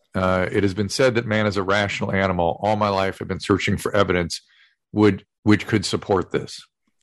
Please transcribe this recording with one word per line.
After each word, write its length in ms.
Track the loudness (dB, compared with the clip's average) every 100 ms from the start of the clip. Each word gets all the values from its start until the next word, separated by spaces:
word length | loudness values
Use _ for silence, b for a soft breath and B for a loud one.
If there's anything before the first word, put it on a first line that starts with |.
| _
Uh, 360 | -2 0 0 0
"It 140 | 0
has 100 | -2
been 140 | -2 -4
said 260 | 0 2
that 120 | 0 -2
man 200 | -2 0
is 100 | -2
a 60 |
rational 500 | 0 0 0 -2 0
animal. 460 | 0 0 0 0 0
All 120 | -2
my 140 | 0 0
life 300 | 0 -2 -4
I've 80 | -8
been 100 | -6
searching 380 | 0 0 0 -2
for 180 | 0
evidence 460 | 0 2 2 -2 -6 b b b b _
would, 320 | 2 4 2 _ _
which 220 | 2 2 2
could 160 | -2
support 480 | -2 -6 0 -2 0
this." 280 | -4 -6 -18 -20 _ _ _